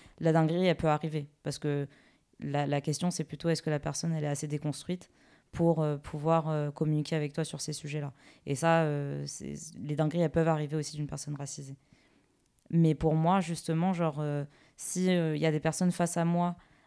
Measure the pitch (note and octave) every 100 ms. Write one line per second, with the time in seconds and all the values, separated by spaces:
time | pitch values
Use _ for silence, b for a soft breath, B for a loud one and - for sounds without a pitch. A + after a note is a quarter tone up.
0 | B - D#3+ D#3+ D#3 F3 F#3 D#3+ D#3+ D3+
1 | D#3+ D#3 C#3+ _ - C#3+ D3 C#3+ C#3+ b
2 | b b _ - D3 C#3+ C#3+ C#3+ D3+ D3
3 | F3 E3+ D3+ D3+ E3+ D#3+ - D3 D3 C#3
4 | E3+ D#3+ D3 C#3+ D3+ D3 D3+ - - F3+
5 | - b b b _ - E3+ D#3+ D3+ C#3+
6 | - D3+ D3+ E3 D#3 D3+ D3 - D#3 D3+
7 | D3+ D#3+ D3 D3 D#3 C3+ - D3 D3 D3+
8 | C#3+ B B B - C3+ E3 E3 D#3 D3
9 | C#3+ C#3+ C#3+ - - C#3+ D#3 D#3+ D3 D3
10 | D3+ E3+ E3 E3 E3 D#3 D3 D#3 D3 D3+
11 | D3 D3 D3 C#3+ C#3 - C3+ C3+ b b
12 | b b b b _ _ - E3 E3 D3+
13 | D#3+ D#3+ D#3+ F#3+ E3 E3 - D#3+ F3+ F3
14 | E3 C#3+ D3+ D3 C#3+ b b - - F3+
15 | F#3 F3+ D#3+ D3+ D#3+ D#3 D#3+ - F3+ -
16 | E3+ E3+ E3+ F3 F3 E3+ b b